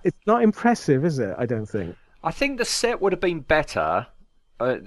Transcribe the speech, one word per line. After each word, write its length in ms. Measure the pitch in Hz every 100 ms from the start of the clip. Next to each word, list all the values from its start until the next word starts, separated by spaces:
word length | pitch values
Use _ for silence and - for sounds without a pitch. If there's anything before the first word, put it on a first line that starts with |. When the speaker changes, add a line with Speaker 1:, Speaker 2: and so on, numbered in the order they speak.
Speaker 1:
it's 240 | 185 - -
not 160 | 233
impressive, 600 | 220 - 240 233 - 131 170
is 140 | 139
it? 160 | 101 -
I 80 | 117
don't 200 | 117 107
think. 300 | 107 85 - _ _
Speaker 2:
I 80 | 160
think 260 | - 277 262
the 80 | 226
set 360 | - 240 240
would 100 | 190
have 60 | 180
been 180 | 185 165
better, 680 | 135 156 143 - 78 90 120 - - _ _ -
uh, 180 | 123 107